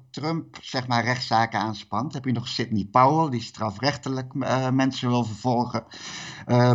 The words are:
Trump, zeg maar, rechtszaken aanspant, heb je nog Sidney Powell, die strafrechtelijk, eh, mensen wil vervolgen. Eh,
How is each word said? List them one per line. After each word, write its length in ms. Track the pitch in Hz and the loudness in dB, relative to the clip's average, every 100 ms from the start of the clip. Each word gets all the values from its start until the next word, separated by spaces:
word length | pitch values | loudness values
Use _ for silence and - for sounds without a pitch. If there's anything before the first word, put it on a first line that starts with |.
| _ | _
Trump, 480 | 135 151 165 - - | -6 -4 -4 -6 -14
zeg 260 | - 131 127 | -8 -6 0
maar, 160 | 117 | 0
rechtszaken 560 | 113 123 - 113 113 104 | 0 -2 0 2 2 0
aanspant, 540 | 110 104 - 104 156 | -2 -6 -6 -4 -4
heb 120 | 147 131 | -6 -2
je 60 | |
nog 160 | 123 - | -2 -4
Sidney 400 | - 113 107 98 | -6 -2 -2 2
Powell, 380 | 123 135 156 156 | 6 6 6 2
die 120 | 120 | -2
strafrechtelijk, 920 | - - 110 98 135 - 135 131 127 143 | -6 -6 -6 -2 -4 -4 -6 -6 -6 -4
eh, 300 | 123 131 131 | 0 0 2
mensen 400 | 131 135 135 123 | 2 2 0 0
wil 140 | 123 | 0
vervolgen. 600 | 110 101 127 120 120 117 - - - - - - - | 0 -2 0 0 0 -4 -8 -16 -14 -14 -14 -8 2
Eh, 280 | 123 123 | 4 6